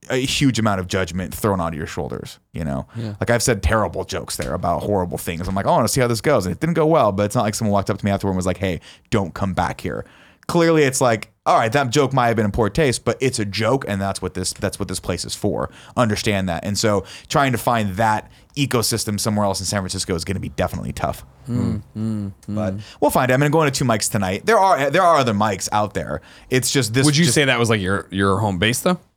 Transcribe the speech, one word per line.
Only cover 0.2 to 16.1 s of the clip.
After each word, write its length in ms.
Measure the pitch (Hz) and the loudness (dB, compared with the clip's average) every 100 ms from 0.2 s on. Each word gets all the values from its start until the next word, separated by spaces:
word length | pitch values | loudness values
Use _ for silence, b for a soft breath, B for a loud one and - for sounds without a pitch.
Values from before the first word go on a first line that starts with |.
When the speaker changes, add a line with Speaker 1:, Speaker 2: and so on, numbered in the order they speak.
| 131 - 143 110 | -2 2 2 2
Speaker 1:
amount 200 | 110 98 | 0 0
of 80 | 90 | -2
judgment 460 | 98 90 87 92 | -2 -2 -4 -6
thrown 260 | - 110 98 | -4 -2 0
onto 180 | 82 80 | -2 -4
your 100 | - | -8
shoulders, 520 | - 76 53 - - _ | -8 -8 -8 -10 -16 _
you 100 | - | -8
know? 220 | 80 67 - 117 | -4 -4 -8 -10
Speaker 2:
Yeah. 200 | 113 101 | -10 -6
Speaker 1:
Like, 100 | 107 | 0
I've 140 | 117 | 0
said 180 | - 113 | 2 2
terrible 400 | - 110 101 92 | 2 2 0 -4
jokes 340 | 95 92 - - | -8 -8 -8 -8
there 160 | 67 | -6
about 300 | 80 87 80 | -4 -2 -2
horrible 340 | - 101 87 82 | 0 0 0 -4
things. 300 | - 82 90 | -6 -6 -4
I'm 80 | 95 | -2
like, 100 | 98 | 0
"I 40 | |
wanna 180 | 170 127 | 0 2
see 140 | - | 0
how 60 | 123 | 0
this 140 | 113 | 0
goes." 240 | - 135 92 | 2 0 0
And 80 | 90 | -4
it 40 | |
didn't 160 | 160 160 | -2 0
go 100 | 156 | 2
well, 260 | 160 117 | 4 4
but 120 | 98 | 2
it's 120 | 104 123 | 0 0
not 80 | |
like 120 | 107 104 | 0 0
someone 180 | 110 | 0
walked 160 | 101 92 | 0 0
up 80 | 101 | -2
to 80 | 104 | 0
me 60 | |
afterward 200 | 98 98 | 0 0
and 60 | 92 | -2
was 80 | 90 | -2
like, 120 | 90 | -2
"Hey, 220 | 98 85 B B B | -2 -4 B B B
don't 240 | 110 92 | -2 -2
come 200 | - 95 | -4 -4
back 280 | 92 82 - | -2 -2 -4
here." 240 | - 57 - B B B _ | -8 -8 -10 B B B _
Clearly, 360 | 175 165 160 | 2 4 6
it's 180 | 143 131 | 4 4
like, 300 | 131 113 - _ - | 2 0 -4 _ 2
"All 120 | 170 | 2
right, 140 | 117 | 4
that 160 | 135 139 | 2 2
joke 240 | 127 123 | 2 2
might 140 | 135 120 | 2 2
have 100 | 113 | 2
been 80 | 107 | 0
in 80 | |
poor 160 | 98 107 | 2 0
taste, 340 | 127 151 113 | 2 0 0
but 140 | - 113 | -2 0
it's 180 | 131 - | 0 0
a 60 | |
joke, 400 | 101 98 110 135 135 | -4 -2 0 0 0
and 140 | 101 | -2
that's 220 | 98 95 | -2 -2
what 120 | 92 | -6
this, 200 | - 92 | -6 -6
that's 260 | - 101 - | -4 -6 -4
what 80 | 92 | -6
this 120 | 92 | -6
place 260 | - 90 - | -4 -4 -4
is 100 | - | -4
for. 340 | 107 64 65 B B - | -4 -2 -6 B B 0
Understand 500 | 120 | 0